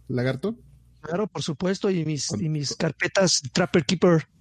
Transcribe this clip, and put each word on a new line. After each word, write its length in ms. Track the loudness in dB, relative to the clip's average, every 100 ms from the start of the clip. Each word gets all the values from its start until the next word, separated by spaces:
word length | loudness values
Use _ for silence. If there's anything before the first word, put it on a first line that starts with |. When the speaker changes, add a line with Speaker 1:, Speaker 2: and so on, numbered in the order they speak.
| -6
Speaker 1:
Lagarto? 520 | -2 -2 -2 -6 -8 -14 -20 _ _
Speaker 2:
Claro, 260 | -8 -4 -4
por 160 | -6
supuesto, 480 | -6 -4 -2 -2 0
y 120 | 0
mis, 220 | 0 -2 -4
Speaker 1:
Con 160 | -4
Speaker 2:
y 60 | -2
mis 200 | -2 -4
Speaker 1:
con 80 | -2
Speaker 2:
carpetas 680 | -4 -2 -4 2 2 2 -2
Trapper 320 | -2 2 2 2
Keeper. 420 | 2 4 4 2 _